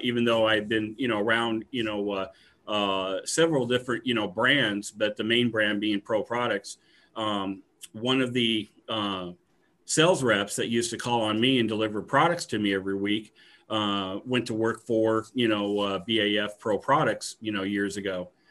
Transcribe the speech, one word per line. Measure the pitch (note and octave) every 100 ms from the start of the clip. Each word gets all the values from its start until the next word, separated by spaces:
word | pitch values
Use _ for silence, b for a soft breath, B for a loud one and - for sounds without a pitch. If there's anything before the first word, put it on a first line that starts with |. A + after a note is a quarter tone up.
even | B2 A#2+
though | A#2+ A#2 A2
I've | G#2+ G#2
been, | A2+ A2 -
you | B2+
know, | G#2+
around, | G#2+ A2+ A#2 A2 G#2+
you | B2+
know, | A2 G#2 G2+
uh, | G2 F#2+ B B B -
uh, | G#2 G2+ F#2+ F#2+ F#2+
several | - - E3 D3 A#2+
different, | B2 B2+ A#2 B2+
you |
know, | A2+ G2+
brands, | F#2 B2 C#3+ A2+ G2+ G2+
but | G#2 G#2+ G#2
the |
main | A2 A#2 A#2+
brand | A2 G#2 G#2
being | G#2+ G2+
Pro | - A2
Products. | F#2+ A#2+ A#2+ G2+ - - b b b A2
Um, | G#2+ G2+ G2 F#2+ - _ -
one | A2 A#2+ C3
of | B2+
the, | B2 A#2 A2 G2+ _ -
uh, | A2 G2+ F#2+ F2+ F2+ _ _ _ _ -
sales | - D#3+ F3+
reps | B2+ G2+ G#2 -
that | A2
used | A#2 A#2
to | A2+
call | B2 A#2+
on | G#2+ G#2+
me | B2+ C3
and | A2+
deliver | G#2+ G#2+ G#2
products | F#2 C3+ E3 E3+ -
to | A2
me | G#2
every | G2 F#2+
week, | G2 G2+ G#2+ G#2+ b b b -
uh, | G#2+ G#2 G2+ F#2+ G2+
went | B2+ B2 A#2+
to |
work | A2 A2+ A2
for, | - A2+ A2 A2 A2
you | B2+ A#2
know, | G#2+ G2+ G2+
uh, | G2+ F#2+
B | F2+ A2+ G#2 G#2
A |
F | G#2 -
Pro | A2+ G2
Products, | - C#3+ C3 G2+ - -
you | A2
know, | G#2
years | F#2+ G2+ G2+ G2+
ago. | G2 F#2 F2+ b b